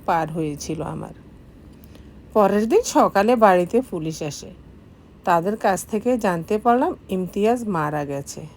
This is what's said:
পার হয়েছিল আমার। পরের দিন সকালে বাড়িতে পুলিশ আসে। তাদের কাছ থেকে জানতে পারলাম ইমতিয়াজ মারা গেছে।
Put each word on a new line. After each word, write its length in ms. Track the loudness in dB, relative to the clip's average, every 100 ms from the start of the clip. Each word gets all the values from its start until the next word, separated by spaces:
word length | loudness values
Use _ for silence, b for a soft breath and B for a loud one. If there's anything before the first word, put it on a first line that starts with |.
| -2
পার 260 | -2 -2
হয়েছিল 500 | -4 -6 -6 -8 -8
আমার। 300 | -8 -10 -12 -16 -20 -20 -20 -20 -20 B B B B B -2
পরের 360 | 2 4 4 2
দিন 140 | 2
সকালে 540 | 2 2 4 4 2 6
বাড়িতে 460 | 6 6 2 -2 -2
পুলিশ 320 | -6 -6 -6
আসে। 280 | -8 -10 -14 -18 -20 -20 -20 -20 -20 -8
তাদের 320 | 0 2 2 -2
কাছ 300 | 0 -2 -2
থেকে 320 | -4 0 0
জানতে 400 | 0 -2 -2 0
পারলাম 380 | 2 2 2 -4 -6
ইমতিয়াজ 600 | -6 -4 0 0 0 -2
মারা 360 | -2 -2 -4
গেছে। 420 | -6 -8 -10 -14 -16